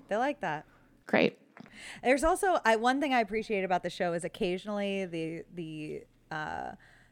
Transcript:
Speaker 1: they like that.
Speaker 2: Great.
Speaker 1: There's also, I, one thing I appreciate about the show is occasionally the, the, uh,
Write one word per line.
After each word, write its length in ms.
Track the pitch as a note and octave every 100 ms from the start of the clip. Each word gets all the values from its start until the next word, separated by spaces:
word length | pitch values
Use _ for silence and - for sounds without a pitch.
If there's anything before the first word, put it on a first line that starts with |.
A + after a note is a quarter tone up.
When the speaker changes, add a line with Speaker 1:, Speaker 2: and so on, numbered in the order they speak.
| -
Speaker 1:
they 80 | G#3
like 240 | C4+ -
that. 240 | F3+ D3+ - _ _ _ -
Speaker 2:
Great. 320 | - - - _ - - - - -
Speaker 1:
There's 220 | A#3+ C4+
also, 340 | D#4+ F#4 G4 E4
I, 120 | A3+ A3+
one 240 | A#3+ C4+
thing 140 | C#4+
I 60 | B3+
appreciate 420 | G3+ A3 G#3+ G3
about 180 | F#3 F3+
the 80 | F3+
show 220 | - F3+
is 120 | E3+
occasionally 800 | E3 - F3+ F#3 G#3 G#3 G3+ G3 F#3
the, 380 | E3 D#3+ E3 -
the, 480 | F3 D#3+ D#3 D3+ D3 - _ -
uh, 420 | D#3+ D3+ D#2+ B1+ - - - _